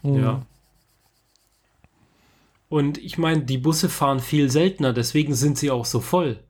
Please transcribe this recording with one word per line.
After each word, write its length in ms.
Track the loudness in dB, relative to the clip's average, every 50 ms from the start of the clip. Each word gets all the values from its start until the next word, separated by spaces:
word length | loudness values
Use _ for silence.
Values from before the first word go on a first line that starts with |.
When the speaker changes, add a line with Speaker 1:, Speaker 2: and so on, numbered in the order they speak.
Speaker 1:
Mhm. 140 | -2 0 2 2
Speaker 2:
Ja. 220 | 2 0 0 -2 -8 -12 _ _ _ _ _ _ _ _ _ _ _ _ _ _ _ _ _ _ _ _ _ _ _ _ _ _ _ _ _ _ _ _ _ _ _ _ _ _ _ _ _ _ _ _
Und 300 | 0 0 0 0 -2 -6
ich 180 | -10 -8 -4
mein, 300 | -2 0 2 2 0 0
die 120 | 0 -2 0
Busse 300 | 0 0 2 2 0 -2
fahren 320 | 0 0 0 0 0 0
viel 300 | -2 0 2 2 2 4
seltener, 420 | 4 2 2 2 0 0 0 0
deswegen 420 | 0 0 -2 0 0 0 0 0 0
sind 220 | 0 0 0 0 0
sie 120 | -2 -2
auch 140 | -2 -2 -2
so 160 | -2 -2 -4
voll. 400 | -2 0 0 0 0 0 -4 -6 -12